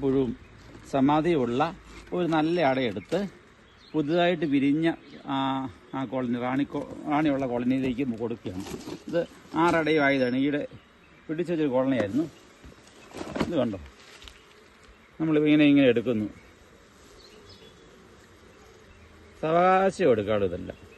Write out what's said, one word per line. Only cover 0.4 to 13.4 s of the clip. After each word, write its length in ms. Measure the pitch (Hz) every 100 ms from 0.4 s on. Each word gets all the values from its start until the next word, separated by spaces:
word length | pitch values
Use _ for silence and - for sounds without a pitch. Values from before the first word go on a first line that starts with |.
| - - - - -
സമാധിയുമുള്ള 680 | 139 131 151 156 165 120 123 160 185 - - - 180
ഒരു 100 | 170 160
നല്ല 240 | 156 175 143
അടയെടുത്ത് 480 | 131 127 98 - 170 202 - - - - - -
പുതുതായിട്ട് 540 | 151 147 170 175 180 156
വിരിഞ്ഞ 340 | 139 139 147 165 - - - - 135
ആ, 0 | 135 135 131 - - 135
ആ 20 | 135
കോളനി, 280 | 131 127 120 123
റാണി 180 | 131 143
കോ-, 160 | 147 139 - -
റാണിയുള്ള 340 | 147 156 135 135
കോളനിയിലേക്ക് 520 | 120 123 131 131 117 139 113
കൊടുക്കുകയാണ്. 420 | 117 113 - 92 98 - - - -
ഇത് 100 | 165 - - - 160
ആറടയും 400 | 170 170 151 156 139
ആയതാണ്. 300 | 139 127 123
ഈയിടെ 180 | 139 147 - 110 - - - - -
പിടിച്ചു 240 | 160 175
വെച്ചൊരു 200 | 170 151 127
കോളനിയായിരുന്നു. 500 | 131 131 104 165 330 - - - - - - - - - - -